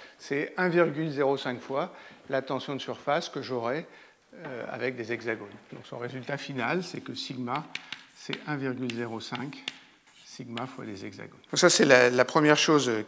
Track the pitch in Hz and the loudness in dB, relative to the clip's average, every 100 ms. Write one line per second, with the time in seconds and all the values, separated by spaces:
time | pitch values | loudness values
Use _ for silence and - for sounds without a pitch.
0 | - - - 139 156 - 180 170 160 147 | -20 -20 -6 -4 -4 0 2 4 4 2
1 | 160 139 135 139 135 123 - 139 180 - | -4 0 2 0 -2 -8 -4 -4 -4 -10
2 | - - - 135 131 131 - 131 - 117 | -20 -20 -4 -4 -2 -6 -6 -8 -8 -6
3 | - 156 - 143 113 123 117 147 170 - | -2 -2 -2 -8 -6 -4 -2 -4 -6 -18
4 | - _ _ 220 156 120 - 117 123 127 | -20 _ _ -16 -12 -10 -10 -6 -4 -4
5 | 113 117 117 104 101 104 - 131 - 127 | -6 -6 -4 -6 -8 -16 -18 -18 -14 -10
6 | 120 131 123 139 - 135 120 175 175 - | -8 -8 -8 -8 -6 -4 -2 -2 -4 -10
7 | - 127 - 127 120 139 160 - - - | -10 -10 -10 -8 -6 -6 -8 -14 -14 -16
8 | - - - - - 147 135 120 127 117 | -18 -18 -10 -10 -6 -6 -4 -4 -6 -6
9 | 120 113 - 123 139 - - - - _ | -8 -8 -10 -10 -10 -12 -14 -14 -20 _
10 | _ - - - 120 117 131 - 110 98 | _ -20 -20 -16 -12 -10 -10 -10 -12 -12
11 | 107 - 107 - _ - 175 - 143 127 | -14 -14 -18 -20 _ 4 6 8 8 10
12 | 123 123 123 160 151 151 - 151 123 110 | 10 6 4 6 6 6 6 4 4 0